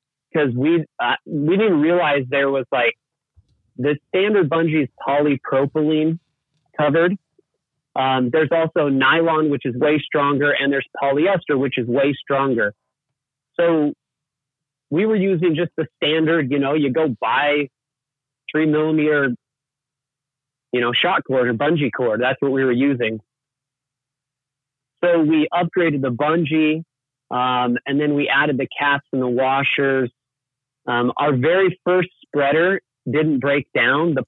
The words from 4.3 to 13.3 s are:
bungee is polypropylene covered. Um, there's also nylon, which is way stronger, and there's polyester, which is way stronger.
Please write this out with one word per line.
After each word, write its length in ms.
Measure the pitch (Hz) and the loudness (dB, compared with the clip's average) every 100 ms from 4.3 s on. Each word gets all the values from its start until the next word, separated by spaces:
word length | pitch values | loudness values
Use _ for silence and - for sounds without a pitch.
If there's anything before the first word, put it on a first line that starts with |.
| 208 147 | 2 0
bungee 320 | 165 165 156 | 0 0 0
is 40 | 135 - 139 | -2 -6 -2
polypropylene 1120 | 143 147 135 - 135 143 156 151 156 160 165 _ _ _ _ _ - | 0 0 -2 -2 -2 0 -2 0 0 0 -4 _ _ _ _ _ -4
covered. 400 | 147 165 180 202 _ _ _ _ _ _ _ 135 | 0 2 0 -2 _ _ _ _ _ _ _ -4
Um, 340 | 135 131 123 | -2 0 0
there's 200 | 160 156 | 0 2
also 360 | 165 160 170 143 | 0 0 0 0
nylon, 640 | 135 135 165 165 156 156 | 2 2 2 2 2 0
which 140 | 139 131 | -2 -4
is 80 | 123 | -2
way 220 | 151 151 | 0 0
stronger, 520 | - 151 143 139 143 | 0 0 0 2 0
and 200 | 139 139 | 0 0
there's 140 | 139 - - | -2 -4 -4
polyester, 560 | 139 139 185 185 - 135 | -2 2 2 0 0 -2
which 200 | 139 131 | 0 -2
is 80 | 117 | -2
way 240 | 120 143 | 0 0
stronger. 600 | 135 - 139 139 117 104 - _ _ _ _ _ | -2 -2 -2 0 0 -2 -6 _ _ _ _ _